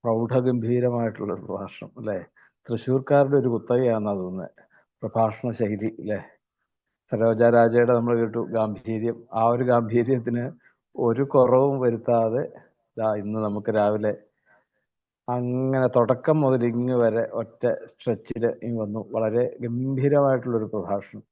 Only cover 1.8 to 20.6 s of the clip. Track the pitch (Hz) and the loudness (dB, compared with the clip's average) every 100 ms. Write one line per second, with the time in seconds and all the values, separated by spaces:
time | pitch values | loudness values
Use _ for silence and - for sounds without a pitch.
1.8 | - - 110 95 85 _ _ _ - 113 | -18 -10 -6 -6 -8 _ _ _ -8 -6
2.8 | - 131 135 143 139 143 123 117 - 123 | -2 -2 2 4 4 2 2 -2 0 2
3.8 | 127 110 104 98 92 92 85 _ _ _ | 2 0 -2 -4 -6 -8 -12 _ _ _
4.8 | _ _ 110 117 110 107 123 110 107 104 | _ _ -6 0 0 0 -8 -4 -4 -2
5.8 | 110 - 104 104 - _ _ _ _ _ | -6 -8 -8 -8 -8 _ _ _ _ _
6.8 | _ _ _ 113 113 113 117 117 117 120 | _ _ _ 0 0 4 6 6 6 6
7.8 | 120 120 117 117 113 113 107 113 110 98 | 4 2 2 0 0 -2 -4 -2 -2 -4
8.8 | 110 113 117 117 - 110 113 120 127 120 | -6 -4 -4 -6 -8 0 2 2 2 2
9.8 | 113 117 120 131 120 120 123 - _ _ | 2 0 2 0 0 -4 -6 -10 _ _
10.8 | _ - 120 113 139 143 123 127 139 139 | _ -2 0 0 2 4 6 6 4 2
11.8 | 123 117 117 117 113 120 - - _ _ | 0 0 0 2 2 -2 -4 -10 _ _
12.8 | _ - 110 107 101 110 107 104 104 107 | _ -4 -2 -2 -4 -4 -4 -4 -2 2
13.8 | 104 107 107 - _ _ _ _ _ _ | 2 2 -2 -4 _ _ _ _ _ _
14.8 | _ _ _ _ - 123 123 127 131 135 | _ _ _ _ -6 -4 -4 -2 -2 0
15.8 | 127 127 113 123 - 156 135 131 117 117 | 2 2 2 0 2 2 4 2 2 0
16.8 | 123 123 117 110 113 113 110 _ 123 - | 0 2 2 2 -2 -6 -8 _ -2 -2
17.8 | - _ - 107 - 117 117 - - 117 | -8 _ -4 -4 -6 -2 -2 -2 -6 -4
18.8 | 104 110 - 117 110 113 123 - 120 120 | -4 -6 -6 -2 0 0 -2 -4 -6 -4
19.8 | 131 135 139 143 139 131 123 117 | -4 0 2 2 2 0 0 -4